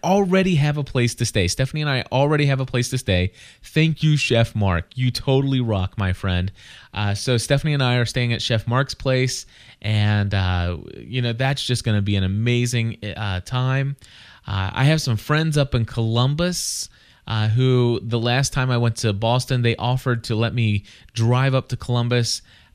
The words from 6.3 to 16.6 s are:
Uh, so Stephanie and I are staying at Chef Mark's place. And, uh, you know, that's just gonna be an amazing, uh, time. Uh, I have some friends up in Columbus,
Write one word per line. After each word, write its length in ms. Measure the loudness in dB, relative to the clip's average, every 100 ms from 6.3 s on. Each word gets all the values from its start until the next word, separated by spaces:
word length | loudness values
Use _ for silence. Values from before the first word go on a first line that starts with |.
| 0 -2 -6 -18 -20 -12
Uh, 200 | -6 -4
so 220 | -2 0 -2
Stephanie 360 | 0 0 0
and 80 | 0
I 140 | 0 0
are 80 |
staying 280 | 0 -2 -2
at 80 | -2
Chef 280 | -2 -2 0
Mark's 260 | 0 -2
place. 520 | -4 -2 0 0 -4 -12 -20 -20 -10
And, 500 | -2 0 2 2 0
uh, 440 | 0 0 0 -2 -6 -10
you 280 | -18 -8 -4
know, 100 | -4
that's 320 | -2 -2 -2
just 180 | -4 -2
gonna 200 | 0 0
be 120 | 0
an 80 | 0
amazing, 800 | 0 0 0 0 0 -2 -4 -6 -10 -6
uh, 240 | -4 -6
time. 560 | -4 -2 0 0 -2 -6 -14 -20 -20 -18 -8
Uh, 240 | -4 -4
I 120 | 0
have 180 | 2 2
some 140 | 0 -2
friends 420 | 0 0 0 0
up 160 | 0
in 120 | 0 -2
Columbus, 1000 | -2 0 2 2 0 -2 -4